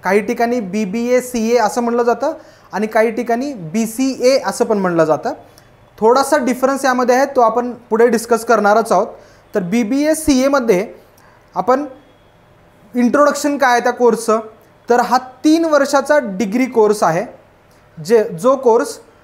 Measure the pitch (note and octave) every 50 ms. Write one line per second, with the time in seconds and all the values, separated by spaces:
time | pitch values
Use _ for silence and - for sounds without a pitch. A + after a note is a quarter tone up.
0 | - F#3 F#3+ G#3 G#3 G3 A#3+ A3+ A#3 A#3+ A#3+ B3 G#3+ F#3 F3 G#3+ A3 F#3 F#3 A#3
1 | A#3 A#3+ B3 B3+ B3 B3 - A#3+ A3 A3+ A#3+ B3 A3 G3+ - B3 A#3+ A#3 A#3 A#3+
2 | A#3+ A#3 A#3 A#3 - D4+ D#4+ - - - - - - - - F3+ G#3+ G#3+ - A3+
3 | A3 A#3+ G#3+ B3 A#3+ A#3 A#3 A#3 C4 D4 C#4 G#3+ E3+ D#3 D#3 A3 A3+ A3 A3 -
4 | C4 C4+ B3+ - A#3+ B3 C4+ C4 - F#3+ G3 - A#3+ A3 A3+ G3+ F#3+ F3+ E3+ E3
5 | D#3+ D#3 D#3 C#3+ - A#3 D4+ - - - _ - _ _ _ _ - _ _ -
6 | G#3 A3+ B3 C#4 C4+ C#4 D#4 D4 B3 A#3+ B3 B3 - C4 C#4 C4+ C#4+ C4+ B3 B3
7 | B3+ A#3 B3 B3+ C#4 C#4 C#4 C4 A#3+ A3 A3 B3 A#3+ B3 A3+ - - _ G#3+ A3
8 | A#3 B3 A3 A3+ A3+ - A#3+ A3 A3+ - A#3 G#3 G#3 G3+ G#3 A3+ A3 A3 G#3 F3+
9 | G#3+ - - - - - _ _ _ _ - G#3+ F#3 E3+ F#3 A#3+ A#3+ G3+ C4 C#4
10 | D4 D4+ D#4 D4+ D#4 - C#4+ B3+ B3+ C#4 C#4 C#4 B3 A3+ G3 F3 G3 - - -
11 | _ _ _ _ _ _ _ _ _ _ _ F3 F3+ - B3+ C4+ D4 D4 - -
12 | _ _ _ _ _ _ _ _ _ _ _ _ _ _ _ _ _ - - B3
13 | A#3+ A#3+ G3+ C#4 D4 D4 - - - D4 C#4+ C4+ C4+ B3 A#3+ A#3+ A#3 B3 A#3+ B3
14 | B3 A#3 A3 A#3 - - G#3+ A3+ A3 - - - _ _ _ _ _ - A#3+ A#3+
15 | A#3 F#3+ A3+ B3+ - - - - - D4+ D#4 E4+ E4 E4 D4+ C#4+ C#4 C#4 D4 C#4
16 | C4 - D4+ D4 C4 A3 F#3+ F#3 A#3 G3 G3 B3+ C4 B3 - A3+ G#3+ G#3 G#3 G#3
17 | - F3 D#3+ F3 G#3+ B3+ - - _ _ _ _ _ _ _ _ _ _ _ -
18 | D#3 D#3+ A#3 A#3 G#3+ - F3+ D#3+ F3 B3+ C4+ C4 C4+ B3+ A3 B3 C#4 - - -
19 | - _ _ _